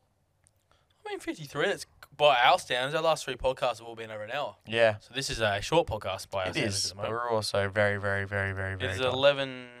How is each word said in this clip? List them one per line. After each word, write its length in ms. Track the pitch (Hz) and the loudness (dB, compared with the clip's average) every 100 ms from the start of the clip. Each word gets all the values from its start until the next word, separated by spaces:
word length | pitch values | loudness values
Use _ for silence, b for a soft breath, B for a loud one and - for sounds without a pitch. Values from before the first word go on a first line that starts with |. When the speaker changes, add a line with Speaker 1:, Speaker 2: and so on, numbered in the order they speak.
| _ _ _ _ _ _ _ _ _ _ 415 | _ _ _ _ _ _ _ _ _ _ -10
Speaker 1:
I 40 | |
mean, 80 | 392 | -8
fifty-three, 480 | - 311 139 143 180 | -8 -8 -8 -2 -2
that's, 180 | 180 - - - - | -2 -8 -18 -14 4
by 220 | 147 123 | 6 8
our 160 | 131 180 | 6 6
standards, 340 | - 123 131 156 | 2 -2 0 0
our 60 | |
last 220 | 165 156 - | 2 0 -2
three 100 | 123 | -2
podcasts 420 | 131 131 131 113 | -2 0 -2 -2
have 60 | |
all 120 | 117 117 | -8 -12
been 160 | 110 | -12
over 120 | 107 | -10
an 80 | 107 | -8
hour. 240 | 139 123 - - | -6 -6 -10 -4
Speaker 2:
Yeah. 320 | 113 113 104 | 4 6 4
Speaker 1:
So 140 | - | -6
this 160 | 123 135 | -6 -4
is 100 | 120 | 0
a 220 | 107 101 | 0 0
short 260 | - 160 160 | 2 2 2
podcast 420 | 110 101 95 - | -2 -6 -6 -6
by 140 | 98 | -4
our 60 | 92 | -2
Speaker 2:
It 40 | |
Speaker 1:
standards 240 | 90 117 98 | -2 -2 -2
Speaker 2:
is, 80 | - | -4
Speaker 1:
at 40 | |
the 60 | 98 | -4
Speaker 2:
but 140 | 107 | -6
Speaker 1:
moment. 140 | 113 | -4
Speaker 2:
we're 60 | 120 | -2
also 380 | 110 107 104 98 | -2 0 0 0
very, 280 | 101 104 101 | 2 0 0
very, 260 | 101 98 98 | -2 -2 -2
very, 280 | 101 98 | -2 -2
very, 200 | 95 95 | -2 -6
Speaker 1:
It 60 | 95 | -4
Speaker 2:
very 120 | - | -6
Speaker 1:
is 60 | 98 | -2
Speaker 2:
tired. 140 | 127 | -2
Speaker 1:
eleven, 540 | 131 139 139 135 127 123 123 | 4 4 4 -2 -8 -14 -18